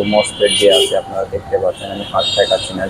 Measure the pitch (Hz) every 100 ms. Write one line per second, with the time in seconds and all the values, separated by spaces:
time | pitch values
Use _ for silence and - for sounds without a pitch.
0 | 101 104 104 - 101 - 101 95 98 95
1 | 92 95 95 98 92 95 92 - 98 98
2 | 101 95 95 - 95 95 - 95 95